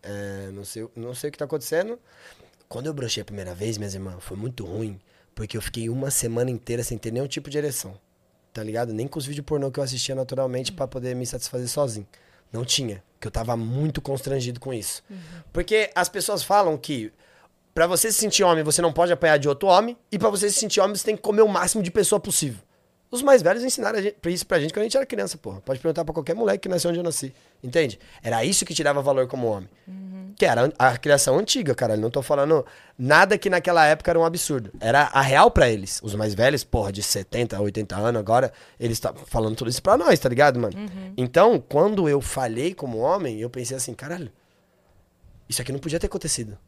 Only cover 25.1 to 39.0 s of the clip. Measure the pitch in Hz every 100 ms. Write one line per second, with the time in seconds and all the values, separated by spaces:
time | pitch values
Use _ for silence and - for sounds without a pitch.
25.1 | 214 196 165 - 95 - 135 165 160 160
26.1 | 160 143 180 226 196 196 180 170 170 170
27.1 | 151 135 - _ _ 127 165 147 101 -
28.1 | - 117 117 120 196 - 160 147 143 135
29.1 | 135 127 131 117 104 92 _ - 185 190
30.1 | 190 190 202 185 117 127 - 127 123 151
31.1 | 143 135 135 214 269 170 120 120 107 110
32.1 | 131 127 143 143 160 127 - - _ 127
33.1 | - 196 202 196 180 175 170 151 156 -
34.1 | 165 165 170 - 143 107 - 110 131 143
35.1 | 135 135 139 214 233 135 107 95 - 110
36.1 | 104 107 98 120 139 - 120 101 98 101
37.1 | - 95 113 117 98 104 101 107 95 107
38.1 | 117 101 117 131 - - _ 117 113